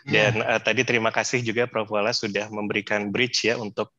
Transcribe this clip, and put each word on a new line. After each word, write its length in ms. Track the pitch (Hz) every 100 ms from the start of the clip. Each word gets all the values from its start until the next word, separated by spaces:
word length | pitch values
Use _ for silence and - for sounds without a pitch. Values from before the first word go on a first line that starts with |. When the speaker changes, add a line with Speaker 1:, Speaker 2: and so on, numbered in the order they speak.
| 139
Speaker 1:
Iya. 240 | 107 107
Speaker 2:
Dan, 80 | 107
eh, 160 | 120 113
tadi 240 | - 110
terima 320 | 123 120 113
kasih 240 | 113 107 123
juga, 320 | 117 110 120
Prof 160 | 113 104
Wala, 240 | 107 107
sudah 400 | 120 110 101 107
memberikan 640 | 107 104 107 - 104 104
bridge, 320 | 101 127 - 110
ya, 80 |
untuk 400 | 123 104 104 107